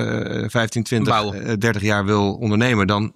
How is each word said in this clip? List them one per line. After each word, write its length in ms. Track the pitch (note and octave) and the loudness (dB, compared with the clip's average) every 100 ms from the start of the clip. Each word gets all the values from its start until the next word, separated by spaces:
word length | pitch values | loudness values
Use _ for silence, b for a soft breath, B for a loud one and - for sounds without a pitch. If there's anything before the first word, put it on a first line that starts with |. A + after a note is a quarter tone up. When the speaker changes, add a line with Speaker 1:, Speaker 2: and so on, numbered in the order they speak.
| A2+ A#2 A2 - | -2 -4 -4 -4
Speaker 1:
eh, 60 | A2 | -2
vijftien, 340 | B2 A2 A#2 | -2 -2 -2
twintig, 300 | G2+ A#2 G#2 | -2 0 2
Speaker 2:
Bouwen. 320 | A2+ G#2+ G2 - | 0 0 -4 -4
Speaker 1:
eh, 120 | A2 | 0
dertig 240 | A2+ G2+ | 0 0
jaar 240 | G#2 G#2 G2 | 0 0 2
wil 280 | G#2 G2+ G#2 | 2 2 0
ondernemen, 520 | A#2 G#2 B2 A2+ F#2+ | 0 2 2 2 2
dan 260 | G#2 G#2+ | 0 -2